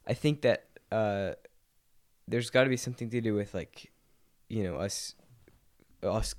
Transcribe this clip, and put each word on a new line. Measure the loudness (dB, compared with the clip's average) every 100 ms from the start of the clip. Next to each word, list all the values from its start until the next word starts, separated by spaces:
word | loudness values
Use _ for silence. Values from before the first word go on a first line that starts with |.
| -6
I |
think | 0 0 2
that, | 4 2 0 -20 -4
uh, | 0 2 0 -2 -6 -12 _ _ _ _ _ _ _ -4
there's | -2 2
gotta | 4 4
be | 2
something | -2 -6 -4
to | -2
do | 0
with, | 0 0
like, | -6 -8 -14 -20 _ _ _ _ _ -6
you | -2
know, | -2 -2
us, | -4 -4 -10 -14 -20 -20 -20 -20 _ _ _ -6
us | -2 0 -2